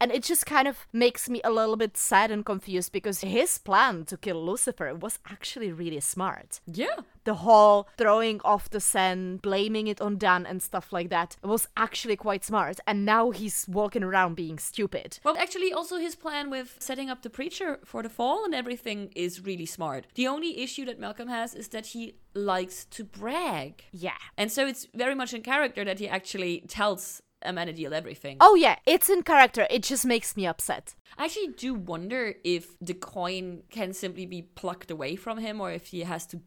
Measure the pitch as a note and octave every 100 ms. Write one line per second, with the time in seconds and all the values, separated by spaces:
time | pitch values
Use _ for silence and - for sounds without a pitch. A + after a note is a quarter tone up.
0 | A#3+ C4+ - E4 - D4 C4+ C4 - A3+
1 | A#3+ A#3+ - A#3+ A3 A3 A3 A3 G#3+ -
2 | - G3 A3 G#3 G#3 G3 - F#3 F3+ G3
3 | G#3 F#3+ F#3+ G#3+ D4+ - - G3 B3+ F3+
4 | E3 F#3 G#3 E3+ E3 A3+ - - D3+ D#3+
5 | G3 - - G3+ - - G#3+ D#3+ E3+ D3+
6 | D3 - F#3 - - - - E3+ E4 E5
7 | - - - G3+ F#3 A3 G#3 G#3 G3+ -
8 | A3 G#3+ A3+ G#3+ - G#3 - G#3 - G#3
9 | F#3 F#3 F#3 F#3 G#3 F#3+ G#3 G#3+ G#3+ G#3
10 | G#3 G3+ G3 F3+ F3+ F#3 - F#3 - F#3
11 | F3 F3 F3 - G3 A3 - - A3 -
12 | A#3 G3+ G#3+ G3 - G#3+ D#3 F#3+ - G#3
13 | G3+ A3 A#3+ F#3 G#3 - - F#3 G#3 G3
14 | F#3 F#3+ F3+ E3+ E3 D#3+ - - G3+ -
15 | - - D4 D#4+ F4+ F#4 F#4 D#4+ E4 F4
16 | E4+ D#4+ D#4+ D4 C#4+ C4 B3+ - - C4
17 | C4+ B3+ A#3+ - D4 - F4+ C#4 - A#3
18 | A3+ - A#3+ F4 G#4+ C#4+ A#3+ A#3+ A#3 G#3
19 | G3+ - F3 F3+ F#3+ F#3 E3 - D#3+ C3+
20 | - - B3+ C#4+ E4+ - B3+ C4 B3+ A3+
21 | G#3 G#3+ A#3+ A#3 A#3 G#3+ A3 A3 A3 A#3
22 | A3+ - - G3+ G3+ F#3 F#3 - - -
23 | G#3 G3 G#3+ D4+ E4+ E3+ C3+ - - F#3
24 | F3 - - - G#3+ B3 C#4 C4 - A3
25 | B3 C4+ B3 A#3 A3 C4+ C#4 - G3+ F#3+
26 | G3+ F#3+ F#3+ G3 F3+ F3 - - G#3 F#3
27 | - - _ - - F3+ E3+ E3 D3+ D#3
28 | E3+ D#3 C#3 C#3 F#4+ G4 C#4+ F3 - F4
29 | - F#4+ E4+ D4+ B3+ A#3+ G3+ A#3 - C4+
30 | B3+ A#3 - - F3+ E3 - D3 - -
31 | _ - D#4+ G#4+ F#4 - B3 A#3+ F3 E3
32 | F3+ B3+ A3+ - E3+ F3 E3+ - F3 F#3
33 | - G3+ F3 F#3 F#3 F3 - A3 F#3 F#3+
34 | F#3+ F3+ F3+ F3+ E3+ - F3+ F3+ - D#3+
35 | C#3 F#3+ - A3+ A3 G#3+ F#3 E3+ - F3+
36 | E3+ E3+ - F3